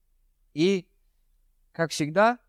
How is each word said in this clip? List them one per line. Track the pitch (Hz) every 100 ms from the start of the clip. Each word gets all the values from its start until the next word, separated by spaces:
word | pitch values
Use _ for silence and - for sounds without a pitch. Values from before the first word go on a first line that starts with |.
| _ _ _ _ _
И, | 147 180 190 - _ _ _ _ _ _ _ _
как | - 165
всегда, | - 151 170 220 240